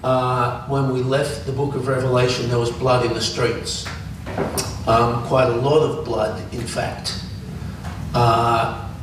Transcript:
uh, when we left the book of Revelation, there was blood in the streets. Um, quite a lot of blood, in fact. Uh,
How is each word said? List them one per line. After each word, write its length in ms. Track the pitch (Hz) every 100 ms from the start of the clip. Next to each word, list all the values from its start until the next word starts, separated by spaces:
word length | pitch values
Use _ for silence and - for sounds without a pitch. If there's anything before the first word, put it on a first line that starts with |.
uh, 560 | 127 127 127 127 123 - -
when 240 | 139 135
we 100 | 127
left 440 | 127 139 - - -
the 60 |
book 220 | 127 143
of 140 | 135 127
Revelation, 600 | 127 127 123 123 120 120
there 120 | 120
was 100 | 117
blood 340 | 120 127 123
in 80 | 117
the 80 | 110
streets. 680 | - - 120 - - - - - - - - - 135 - - - -
Um, 380 | 113 120 120
quite 240 | - 131 123
a 80 | 117
lot 240 | 135 156
of 220 | - -
blood, 360 | 117 107 107 98 -
in 100 | -
fact. 520 | - - - - - - - - - - - - - - -
Uh, 600 | - - 117 117 117 117 - - -